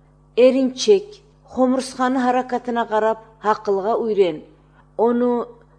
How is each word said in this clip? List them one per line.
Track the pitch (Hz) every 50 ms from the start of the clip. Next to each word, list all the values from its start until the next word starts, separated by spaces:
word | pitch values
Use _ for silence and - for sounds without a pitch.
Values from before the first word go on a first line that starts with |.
| _ _ _ _ _ _ -
Эринчек, | - 247 262 254 269 262 254 262 - - 220 208 190 - - - - - _ _ _ _
хомурсканы | - - 240 254 254 254 269 254 - - - 254 254 262 269
харакатына | 247 254 247 254 247 254 247 240 - 240 233 233 226
карап, | 196 214 214 214 220 220 220 - - - -
акылга | - 208 214 208 - 208 196 196 185 214 233 -
үйрөн. | 233 226 208 190 196 170 156 147 - - - _ _ _ _ _ _ _ _ -
Ону | 214 240 240 240 247 247 240 240 220 - - - - _ _